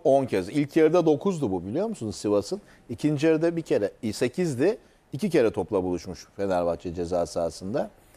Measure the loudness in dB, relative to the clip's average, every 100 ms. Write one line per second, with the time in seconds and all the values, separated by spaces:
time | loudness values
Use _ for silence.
0 | 4 2 2 -2 0 -2 0 4 6 6
1 | 4 2 0 -2 -2 -2 -4 -4 -4 -4
2 | -8 -4 0 0 0 -6 -10 -20 -14 -4
3 | -2 2 2 2 2 -2 -2 0 0 -2
4 | -6 -2 -2 0 -2 0 0 0 -6 _
5 | _ -6 0 2 2 2 -2 -2 0 -4
6 | -6 -12 -14 -6 -2 0 0 -2 -6 -6
7 | -2 -2 -2 -2 -4 -6 -6 -4 -6 -10
8 | _